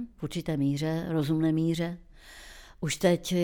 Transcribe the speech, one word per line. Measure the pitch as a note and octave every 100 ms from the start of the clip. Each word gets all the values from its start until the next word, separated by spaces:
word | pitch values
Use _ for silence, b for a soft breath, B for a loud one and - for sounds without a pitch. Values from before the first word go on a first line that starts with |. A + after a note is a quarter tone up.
| A#3+ -
v |
určité | D3 F3 - D3+
míře, | C#3 C#3+ D#3 E3 E3+
rozumné | D#3+ D3 D#3+ D#3+
míře. | D#3 E3 E3 E3+ F3 - B B B B B B B
Už | D3+ -
teď | F3+ F3 - F3+